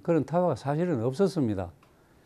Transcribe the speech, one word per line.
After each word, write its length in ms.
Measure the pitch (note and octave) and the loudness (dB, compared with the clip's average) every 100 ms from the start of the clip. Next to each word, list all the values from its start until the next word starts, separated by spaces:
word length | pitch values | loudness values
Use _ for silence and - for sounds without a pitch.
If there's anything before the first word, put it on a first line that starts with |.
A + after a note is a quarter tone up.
그런 200 | - E3 | 0 0
타화가 300 | C3 E3+ F3+ | 2 0 0
사실은 480 | B2 C#3 D3 F3+ C3+ | 0 -2 -2 0 0
없었습니다. 680 | A#2 C3 G3 F#3 A#2+ F#2+ F2 - _ _ _ _ | -2 2 0 2 0 -2 -6 -12 _ _ _ _